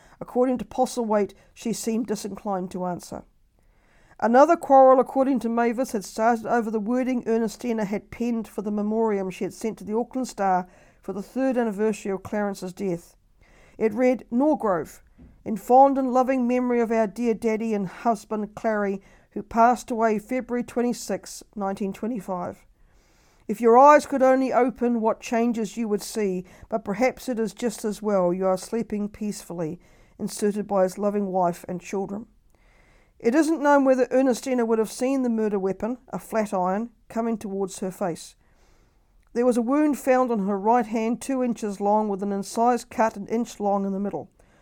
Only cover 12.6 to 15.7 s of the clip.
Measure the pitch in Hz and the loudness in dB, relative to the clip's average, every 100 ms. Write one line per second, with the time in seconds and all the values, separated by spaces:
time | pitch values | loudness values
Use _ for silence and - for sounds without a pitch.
12.6 | 185 180 202 170 - _ _ _ _ - | -10 -6 -6 -6 -8 _ _ _ _ -20
13.6 | - - 220 208 254 247 - 240 294 277 | -20 -4 -2 2 2 2 -2 0 2 2
14.6 | 220 175 - - _ _ - - 208 214 | 0 -2 -4 -12 _ _ -20 -14 -8 -6
15.6 | - | 4